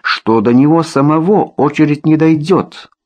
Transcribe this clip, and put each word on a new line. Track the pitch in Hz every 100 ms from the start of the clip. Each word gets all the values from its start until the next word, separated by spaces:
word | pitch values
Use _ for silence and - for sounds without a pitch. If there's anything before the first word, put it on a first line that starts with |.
что | - - 110 113
до | 110
него | 123 147 165
самого | 160 139 147 156 175 202
очередь | - - 143 147 151 147
не | 156 151
дойдёт. | 160 156 156 156 - - - _